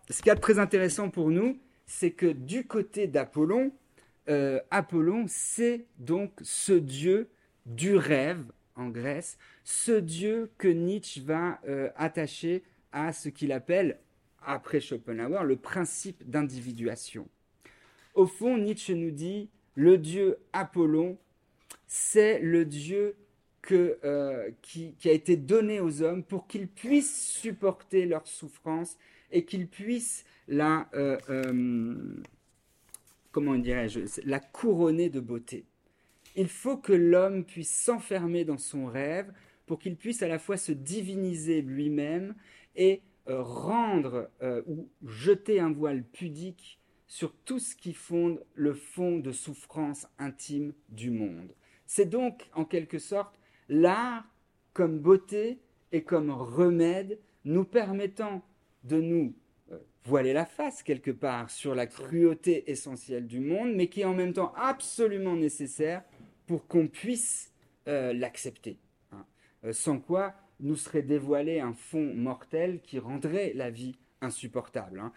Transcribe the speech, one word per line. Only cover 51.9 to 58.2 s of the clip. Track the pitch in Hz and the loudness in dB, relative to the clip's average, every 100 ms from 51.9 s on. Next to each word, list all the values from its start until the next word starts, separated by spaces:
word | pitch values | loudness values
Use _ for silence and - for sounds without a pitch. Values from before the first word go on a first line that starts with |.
| - | 0
donc, | 190 226 247 247 - | 2 2 -2 -4 -8
en | - 156 | -6 -2
quelque | 175 156 160 | -4 -4 -8
sorte, | - 202 196 _ _ _ - | -6 -6 -6 _ _ _ 0
l'art | 147 175 202 247 233 - _ _ _ _ | 6 6 4 -2 -6 -12 _ _ _ _
comme | - 170 156 | 0 0 4
beauté | 151 190 190 208 226 254 _ _ _ | 6 6 6 -4 -2 -4 _ _ _
et | 165 | -4
comme | 156 170 147 | 0 0 0
remède | 131 123 127 175 170 165 185 196 214 _ _ | -4 -4 2 4 6 4 2 -4 -10 _ _
nous | 143 170 | -2 0
permettant | 190 240 202 196 202 196 | 2 2 0 -2 -4 -4